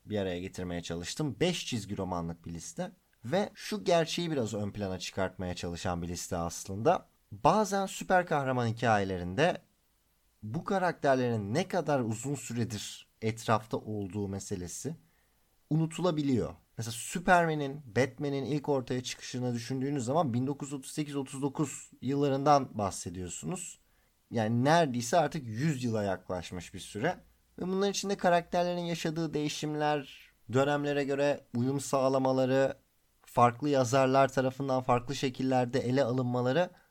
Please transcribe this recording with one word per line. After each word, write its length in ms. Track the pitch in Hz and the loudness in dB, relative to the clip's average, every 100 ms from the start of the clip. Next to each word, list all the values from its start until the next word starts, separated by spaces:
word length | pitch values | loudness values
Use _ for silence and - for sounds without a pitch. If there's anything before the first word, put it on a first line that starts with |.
| 101 | -6
bir 120 | 104 | -4
araya 220 | 95 87 | -2 -4
getirmeye 420 | 95 - 90 85 | -6 -8 -6 -6
çalıştım. 540 | - 85 87 - 151 - | -6 -8 -6 -4 -4 0
Beş 260 | 175 170 - | -2 -2 -6
çizgi 320 | 120 98 98 | -6 -6 -6
romanlık 480 | 92 87 85 82 85 | -4 -4 -4 -8 -10
bir 80 | |
liste 380 | 85 - - 180 - _ _ 113 | -10 -10 -10 -10 -12 _ _ -4
ve 240 | 180 202 | -2 -2
şu 300 | - - 196 | -8 -8 -4
gerçeği 480 | 190 170 160 - 170 | 2 2 2 -2 -2
biraz 220 | 143 107 | -2 -2
ön 180 | 104 101 | -2 -4
plana 280 | 104 95 92 | -4 -6 -6
çıkartmaya 540 | - - 92 - 90 | -6 -4 -4 -4 -6
çalışan 480 | 87 90 87 92 87 | -4 -6 -4 -4 -4
bir 60 | 87 | -4
liste 300 | 87 - 87 | -6 -6 -4
aslında. 720 | 85 - - 98 135 - - _ _ | -4 -6 -8 0 0 0 -4 _ _
Bazen 540 | 104 147 208 196 196 190 | 2 4 4 2 -2 -4
süper 400 | - - 185 175 | -6 2 2 4
kahraman 420 | 151 131 127 117 | 0 2 2 0
hikayelerinde 920 | 113 120 104 95 90 87 98 170 - _ _ _ _ _ _ _ _ | 2 4 4 2 -2 -2 2 2 0 _ _ _ _ _ _ _ _
bu 200 | 107 156 | -8 -6
karakterlerin 880 | - 190 180 - 143 131 123 110 98 | -2 0 0 2 4 4 4 0 0
ne 140 | 143 185 | 0 0
kadar 320 | 180 151 139 | -2 2 2
uzun 360 | 113 110 135 143 | 0 -2 -4 -6
süredir 760 | - 120 113 104 - - - _ | -4 -4 -2 -4 -10 -14 -20 _
etrafta 560 | 110 113 - 107 - - | -4 -2 0 0 0 -6
olduğu 500 | 110 107 95 104 98 | -6 -6 -6 -4 -4
meselesi 680 | 98 - 95 87 - 135 165 _ _ _ _ _ _ _ | -6 -6 -6 -6 -8 -8 -10 _ _ _ _ _ _ _
unutulabiliyor. 840 | 156 160 160 180 151 139 117 80 90 _ - | 0 0 0 0 2 2 2 0 -6 _ -10
Mesela 140 | 113 | -8
Superman'in, 1040 | - - 180 185 175 165 151 139 147 127 151 | -8 -8 -2 6 6 6 0 -4 -6 -2 0
Batman'in 500 | 226 - 143 139 117 | 0 0 -4 -2 -2
ilk 240 | 147 147 | -2 0
ortaya 340 | 135 117 127 | 0 0 -4
çıkışını 500 | 131 - - 127 123 | -4 -10 -8 -4 -2
düşündüğünüz 520 | 120 117 131 139 147 113 | -2 -4 -4 -2 -2 0
zaman 280 | 156 147 | 2 2
bin 140 | 120 131 | 0 -2
dokuz 220 | 143 135 | -4 -8
yüz 40 | |
otuz 180 | 139 - | -8 -6
sekiz 240 | - 147 143 | -6 -4 -4
otuz 260 | 135 139 | -6 -4
dokuz 500 | 143 151 139 - - - | -2 -2 -4 -4 -16 -8
yıllarından 760 | 120 139 143 135 143 143 131 110 | -2 2 2 2 6 6 4 -2
bahsediyorsunuz. 1000 | 98 - 95 90 90 - 82 90 - - _ _ _ _ _ | -2 -2 -8 -8 -8 -8 -8 -8 -10 -18 _ _ _ _ _
Yani 320 | 113 107 117 | -2 0 2
neredeyse 540 | 139 170 147 120 113 175 | 4 4 4 -2 2 2
artık 300 | 147 165 120 | 2 -2 -6
yüz 360 | 110 160 131 | -2 -2 0
yıla 200 | 120 110 | -2 0
yaklaşmış 680 | 101 90 - 90 - 90 - | 0 -2 -4 -6 -6 -10 -12
bir 60 | 90 | -14
süre. 400 | - 104 156 - - _ _ - | -12 -4 -2 -4 -12 _ _ -8
Ve 80 | 175 | -4
bunların 240 | 190 202 | 0 0
içinde 260 | 190 196 196 | 0 -4 0
karakterlerin 640 | 185 170 165 175 175 175 | 4 2 2 0 0 -2
yaşadığı 520 | 170 165 165 160 160 | -4 -4 -2 -2 -2
değişimler, 960 | 151 151 - 151 151 151 147 135 - - _ - | -2 -4 -4 -4 0 0 0 -4 -16 -20 _ -2
dönemlere 500 | 127 143 147 143 143 | 2 4 2 0 0
göre 420 | 135 139 143 135 - 117 | 0 2 2 0 -4 -2
uyum 220 | 131 143 | 0 -2
sağlamaları, 960 | - 139 131 135 131 131 131 135 135 - _ _ _ _ - | 0 2 4 4 4 4 4 4 2 -2 _ _ _ _ -2
farklı 440 | - 120 117 147 | 6 6 6 2
yazarlar 580 | 135 120 135 131 135 135 | 4 4 4 6 6 6
tarafından 560 | 139 127 127 139 127 | 4 0 0 0 0
farklı 320 | 127 123 - 135 | 2 2 0 -2
şekillerde 640 | 135 127 131 127 120 127 | -2 0 2 2 2 0
ele 240 | 117 135 | 2 2
alınmaları 640 | 120 127 123 123 123 147 180 - _ | 4 2 0 2 2 2 0 -4 _